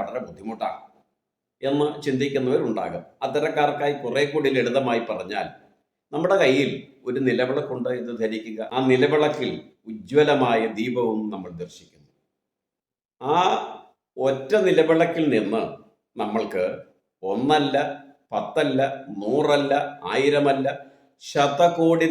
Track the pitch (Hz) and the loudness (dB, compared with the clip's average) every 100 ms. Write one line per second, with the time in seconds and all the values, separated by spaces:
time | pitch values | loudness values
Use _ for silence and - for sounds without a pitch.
0 | 90 123 98 82 104 110 101 - - _ | -6 -8 -10 -14 -12 -8 -8 -8 -16 _
1 | _ _ _ _ _ _ 135 143 147 147 | _ _ _ _ _ _ -2 0 0 -2
2 | 143 131 139 135 123 160 131 98 87 85 | -4 -2 0 0 2 0 0 -2 -4 -8
3 | - - 135 147 151 151 143 - 143 - | -12 -8 -4 -2 -2 0 0 0 -2 -4
4 | 123 127 147 151 139 131 117 135 127 117 | -4 -2 0 0 0 2 2 0 0 -2
5 | 110 90 92 104 85 - _ _ _ _ | -2 -8 -6 -6 -8 -10 _ _ _ _
6 | _ 147 175 196 143 139 127 - - _ | _ -2 2 4 4 4 2 -2 -12 _
7 | 123 127 127 113 127 139 - 127 123 123 | -6 -2 0 0 0 -2 -4 -6 -4 -6
8 | 117 117 110 110 113 107 110 123 131 127 | -6 -4 -4 -4 -8 -10 -6 -2 4 4
9 | 143 151 151 147 120 - - _ 113 110 | 4 4 2 0 -6 -6 -12 _ -14 -14
10 | 90 139 147 139 127 113 110 107 123 123 | 0 4 4 4 2 2 0 -2 -4 -2
11 | 113 110 107 98 90 85 85 - 85 78 | 0 -2 -4 -8 -10 -12 -14 -16 -20 _
12 | 71 _ _ _ _ _ _ _ _ _ | _ _ _ _ _ _ _ _ _ _
13 | _ - 131 165 185 - - - - _ | _ -8 0 4 4 2 -4 -12 -20 _
14 | _ - 131 131 - 208 190 160 160 160 | _ -2 0 0 2 2 4 4 4 4
15 | 165 170 151 113 95 110 90 - - _ | 2 2 2 2 2 -2 -4 -8 -20 _
16 | _ 113 104 110 104 95 92 - - _ | _ -8 -4 -4 -4 -2 -2 -4 -14 _
17 | _ _ 92 104 139 151 139 139 147 - | _ _ -6 -2 2 2 2 0 -2 -6
18 | - _ _ 107 104 - 143 131 135 - | -16 _ _ -6 -4 -2 0 0 -2 -2
19 | 95 101 107 139 147 143 139 143 - - | -12 -10 -2 0 2 2 2 0 -2 -8
20 | 87 117 143 147 143 135 135 - - - | -4 0 2 4 2 2 0 -4 -12 -20
21 | _ _ - 151 143 - 170 170 165 165 | _ _ -6 0 2 4 4 4 2 4
22 | 160 | 4